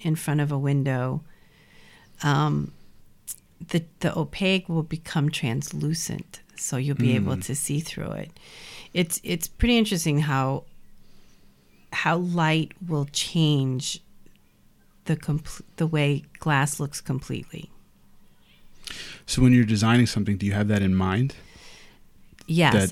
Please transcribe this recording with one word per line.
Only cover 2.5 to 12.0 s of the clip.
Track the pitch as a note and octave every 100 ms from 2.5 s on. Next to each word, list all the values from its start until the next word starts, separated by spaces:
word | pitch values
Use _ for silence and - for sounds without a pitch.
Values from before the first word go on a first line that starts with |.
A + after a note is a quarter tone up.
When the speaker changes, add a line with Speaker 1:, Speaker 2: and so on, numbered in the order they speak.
| D3 C#3+ - - - - - - - _ - E3
Speaker 1:
the, | E3+ E3 -
the | E3+ -
opaque | D3 - F#3+ F#3+ F#3
will | E3
become | D#3 D#3+ - D#3+ D3
translucent, | - B2+ B2+ - D3 D3+ D#3+ - - - - - -
so | - B2+
you'll | C#3 C#3
be | A#2 A2+
able | G2 -
Speaker 2:
Mm. | -
Speaker 1:
to | C3+
see | - C#3+
through | D#3+ - -
it. | G#1 - - - - - - -
It's, | F3 E3+ -
it's | - F3+ -
pretty | - A#3 A#3
interesting | G#3+ F3+ D#3+ D3
how, | D3+ C3+ C3+ C3+ - - - - - - - - - _ _ - _
how | -